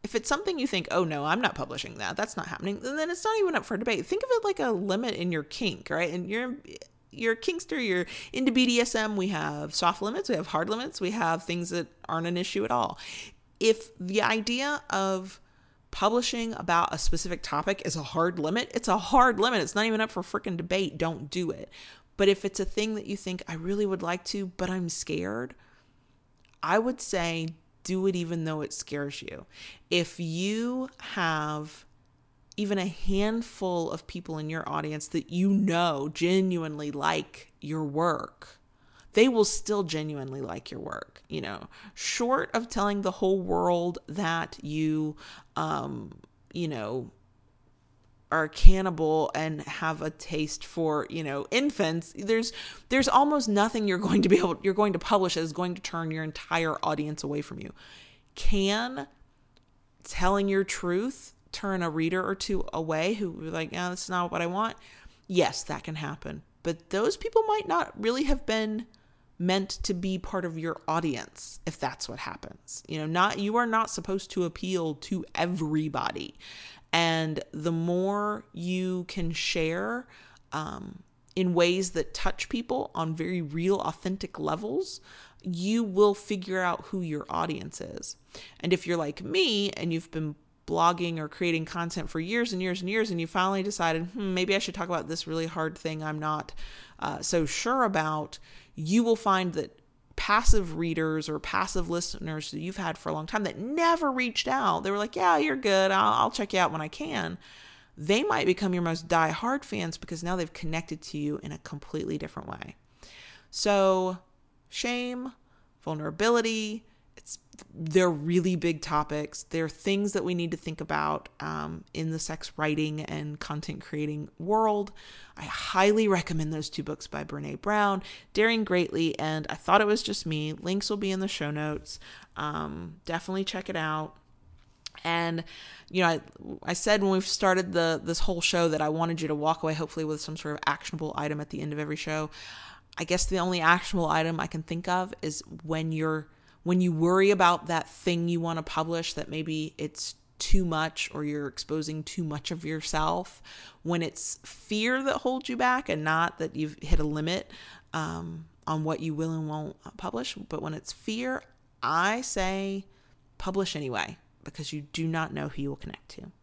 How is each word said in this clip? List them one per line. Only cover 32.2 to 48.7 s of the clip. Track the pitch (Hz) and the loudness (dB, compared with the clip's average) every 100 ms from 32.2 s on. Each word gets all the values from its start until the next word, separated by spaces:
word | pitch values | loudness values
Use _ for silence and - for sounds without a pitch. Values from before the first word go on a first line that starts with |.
| _ _ _ - | _ _ _ -4
even | 208 202 | -2 0
a | 180 | -2
handful | 160 - 196 214 226 233 - 185 175 165 | 0 0 2 2 0 -6 -6 -2 0 -2
of | 160 - | -4 -8
people | 175 175 156 | -12 -8 -8
in | 151 | -6
your | 160 - | -6 -4
audience | 151 156 151 - | -4 -4 -6 -4
that | 165 - | -4 -2
you | 175 196 | 2 4
know | 202 196 170 175 143 147 | 4 4 4 2 2 -2
genuinely | - 170 190 190 175 160 147 147 | 0 4 4 4 0 -2 -4 -6
like | 147 151 160 - - - _ | 0 0 0 -4 -14 -20 _
your | 143 156 | -6 -4
work, | 151 143 170 156 - _ - - _ _ _ - - | -2 2 2 2 -4 _ -20 -20 _ _ _ -20 0
they | - 254 | 6 6
will | 233 | 6
still | 208 - - 208 | 4 2 0 -2
genuinely | 175 156 156 147 131 135 | 0 -4 -4 -6 -8 -8
like | 127 87 - | -8 -8 -10
your | - | -10
work, | - - - - _ | -8 -10 -12 -18 _
you | 151 | -8
know, | 87 101 - - - | -6 -10 -14 -20 -20
short | - - - 240 262 - | -8 -4 0 2 2 2
of | 226 233 | -2 -2
telling | - 202 202 | -2 0 0
the | 185 | -2
whole | 185 190 196 | 0 2 2
world | 175 170 175 175 175 170 - | 2 2 4 2 0 -4 -8
that | 160 165 165 - - | -4 -2 -2 -4 -8
you, | 147 151 156 156 151 151 - - - | -6 -2 0 0 -2 -6 -18 -20 -10
um, | - 156 151 131 123 107 - - _ _ | -6 -4 -4 -4 -8 -12 -18 -20 _ _
you | 175 165 | -6 -4
know, | 131 107 127 123 _ _ _ _ _ _ _ _ _ _ _ _ | -4 -4 -6 -8 _ _ _ _ _ _ _ _ _ _ _ _
are | 160 | -2
a | 156 | -2
cannibal | - - | 12 12